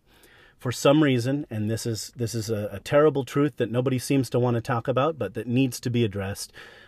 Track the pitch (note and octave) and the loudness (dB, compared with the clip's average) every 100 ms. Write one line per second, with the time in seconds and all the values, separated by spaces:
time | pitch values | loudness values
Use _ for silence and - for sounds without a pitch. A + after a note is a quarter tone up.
0 | _ _ - _ - _ B2+ - C#3+ D3+ | _ _ -20 _ -20 _ -8 2 4 6
1 | D3 B2 B2 C#3+ D3 G#2+ G#2 - A#2 A2 | 6 2 0 -4 -4 -4 -2 -4 -4 -6
2 | - - A2+ A2+ G#2+ G#2 G#2 G2 - D3 | -8 -6 -6 -4 -4 -4 -4 -8 0 4
3 | D3+ C#3 B2 C#3+ D3 - G#2+ B2 A#2+ B2+ | 4 2 -2 0 0 0 -2 0 0 -2
4 | - C#3 B2 A#2+ B2 A#2 - A#2+ C3+ B2+ | 0 0 2 2 2 0 -2 -2 0 0
5 | D3+ D3+ G2 A2+ A#2 B2 C3 - B2+ A#2+ | 0 0 -4 -6 -2 2 0 -2 -2 2
6 | A2 G2 F#2+ G2 - - - - | 0 0 -6 -8 -12 -16 -20 -20